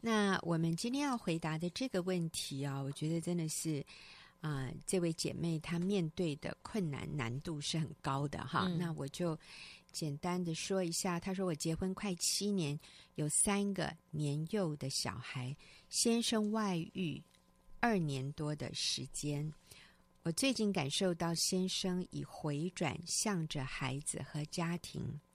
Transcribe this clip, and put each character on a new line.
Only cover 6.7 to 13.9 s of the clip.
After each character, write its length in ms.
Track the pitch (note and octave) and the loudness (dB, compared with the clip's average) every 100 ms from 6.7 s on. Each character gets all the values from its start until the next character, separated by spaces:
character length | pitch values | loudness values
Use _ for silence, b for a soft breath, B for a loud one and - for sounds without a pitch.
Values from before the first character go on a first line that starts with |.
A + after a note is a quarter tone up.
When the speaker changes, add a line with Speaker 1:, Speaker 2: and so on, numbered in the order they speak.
| A3+ E3+ | 0 0
Speaker 1:
难 180 | C#3 - D3 | -2 -4 -2
难 240 | A#2 B2 | 0 -2
度 180 | D#3+ D3+ | -4 -4
是 200 | C#3+ E3 | -2 0
很 100 | D#3+ D#3 | -2 -2
高 260 | - C#3 C#3+ | -2 0 0
的 160 | - | -2
哈。 220 | - D3+ F#3 | -2 0 2
Speaker 2:
嗯。 120 | F3 | 2
Speaker 1:
那 140 | F3 | 0
我 160 | D#3 C#3 | -2 -4
就 280 | - F3 D#3 B B B B B | -2 -2 -2 B B B B B
简 220 | - D#3 C#3+ | -6 -4 -2
单 260 | F3+ F3+ | -2 0
的 100 | F3+ | 0
说 300 | D#3+ - F#3+ | -2 0 2
一 80 | F3 | 2
下， 260 | E3 G3 E3+ | 0 0 0
她 140 | G3 | -2
说 140 | F#3+ F#3+ | 0 0
：“我 60 | |
结 200 | D#3 E3 | 0 0
婚 200 | D#3+ F#3 | 0 0
快 200 | F#3 G#3 F3 | -2 -2 0
七 340 | - - G3+ | 0 2 2
年， 280 | G3 D3+ D3 B B B | 2 2 -2 B B B
有 120 | - D3+ | -2 0
三 420 | - - G3+ G3+ | 4 4 4 2
个 240 | F#3+ D3 | 0 -2